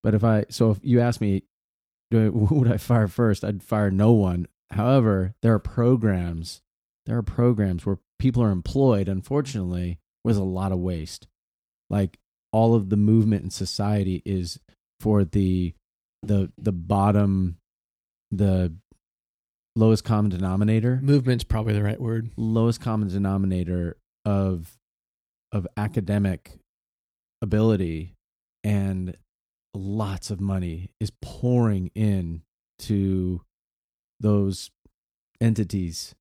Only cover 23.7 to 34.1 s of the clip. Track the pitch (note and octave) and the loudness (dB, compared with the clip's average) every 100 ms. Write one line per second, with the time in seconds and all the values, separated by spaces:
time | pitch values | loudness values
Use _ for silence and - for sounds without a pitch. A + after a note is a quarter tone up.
23.7 | F2+ F2 - _ _ G#2+ G2 F#2+ F2+ D#2+ | -2 -4 -8 _ _ -2 0 0 -2 -8
24.7 | _ _ _ _ _ _ _ _ G#2 F2 | _ _ _ _ _ _ _ _ -6 -6
25.7 | - G#2 - F#2+ G#2 G2 F2 - - _ | -6 -4 -4 -2 0 0 -4 -10 -20 _
26.7 | _ _ _ _ _ _ _ G#2 G#2 A2+ | _ _ _ _ _ _ _ -2 2 2
27.7 | G#2 F2 D#2+ E2+ - _ _ _ _ G#2+ | 2 0 -4 -10 -16 _ _ _ _ -2
28.7 | G#2 G2 F#2 F2+ - _ _ _ _ _ | 0 0 -4 -6 -10 _ _ _ _ _
29.7 | G2 G2 G#2 G2+ F#2+ - F#2+ G2 F#2+ F2 | -10 -6 -4 -4 -6 -8 -6 -4 -4 -4
30.7 | E2 F#2 _ A2 _ - - B2 B2 A2+ | -8 -12 _ -10 _ -18 -6 0 2 2
31.7 | G2 F2+ - G#2+ F#2+ E2+ E2 _ _ _ | 0 -4 -2 0 0 -4 -10 _ _ _
32.7 | _ - G#2 G2 F#2+ F#2 F2 _ _ _ | _ -2 0 0 0 -2 -6 _ _ _
33.7 | _ _ _ _ | _ _ _ _